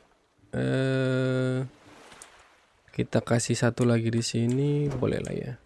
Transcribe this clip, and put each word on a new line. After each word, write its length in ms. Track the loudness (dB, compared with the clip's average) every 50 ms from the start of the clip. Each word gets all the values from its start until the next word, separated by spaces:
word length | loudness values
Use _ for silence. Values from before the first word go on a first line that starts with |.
| -14 _ _ _ _ _ _ _ -16 -8 -6
Eh, 1120 | -2 -2 0 0 0 0 0 0 0 0 0 0 0 0 0 0 0 0 0 0 -2 -4 -6 -10 -16 -20 -20 -20 -20 -20 -20 -20 -20 -20 -20 -20 -20 -20 -20 _ _ _ _ _ _ _ _ -6
kita 320 | -6 -4 -2 0 -2 0
kasih 320 | 2 0 0 2 0 0 2
satu 240 | 2 2 2 2
lagi 320 | 2 4 4 2 2 2 0
di 80 | 0
sini. 720 | 0 -2 0 0 0 0 2 0 0 0 0 0 0 -2 -2
Boleh 320 | -2 0 0 0 -2 -4
lah 80 | -4 -6
ya. 180 | -6 -6 -8 -10 -12 -14